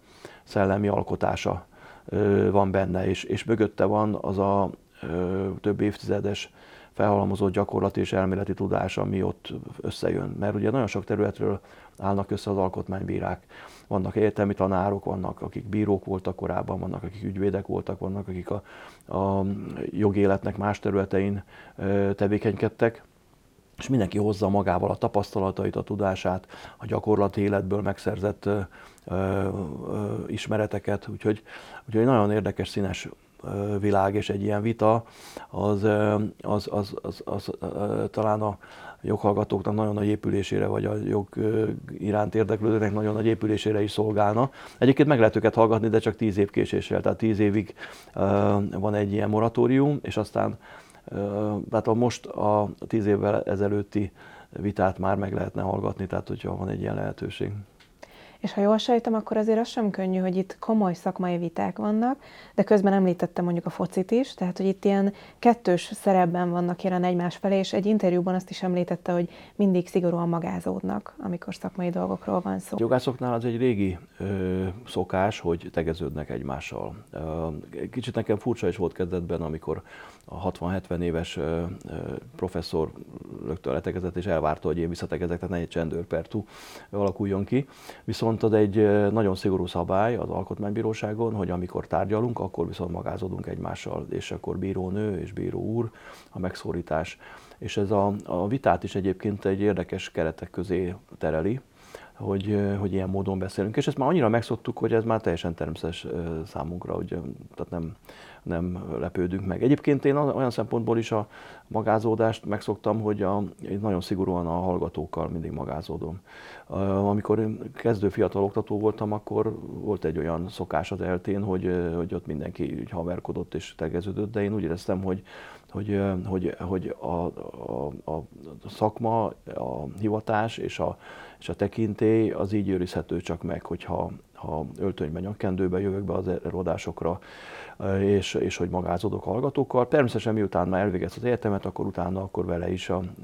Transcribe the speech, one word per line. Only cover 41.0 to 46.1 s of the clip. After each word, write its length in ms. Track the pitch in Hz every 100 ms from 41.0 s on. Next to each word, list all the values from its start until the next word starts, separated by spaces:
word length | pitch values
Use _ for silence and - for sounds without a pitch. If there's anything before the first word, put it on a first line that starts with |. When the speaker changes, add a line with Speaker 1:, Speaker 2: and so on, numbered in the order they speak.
| 104 104 95 -
Speaker 1:
ö, 320 | 107 110 107 110 - -
iránt 380 | 98 104 104 107
érdeklődőknek 580 | 104 110 107 110 107
nagyon 200 | 104 107
nagy 120 | 107 110
épülésére 560 | 110 107 104 107 107
is 100 | 104
szolgálna. 580 | - 107 104 104 107 135 - - -
Egyébként 300 | 123 135 147
meg 100 | 139
lehet 180 | 110 113
őket 180 | 107
hallgatni, 340 | 107 113 113 110
de 100 | 110
csak 160 | 110